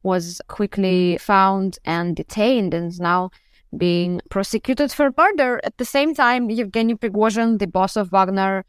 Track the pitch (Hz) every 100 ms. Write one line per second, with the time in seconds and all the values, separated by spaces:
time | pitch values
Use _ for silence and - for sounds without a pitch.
0 | 190 185 170 175 - - 208 - 190 185
1 | 180 175 - 196 190 196 190 - - 170
2 | 175 160 - 208 220 254 185 170 170 175
3 | 175 180 185 _ _ _ _ - 175 175
4 | 175 175 - 196 196 214 - 262 294 -
5 | 285 254 370 359 254 247 - - 247 277
6 | 302 302 247 247 233 226 208 226 226 226
7 | 226 208 220 214 233 220 190 185 190 220
8 | 185 190 190 196 190 190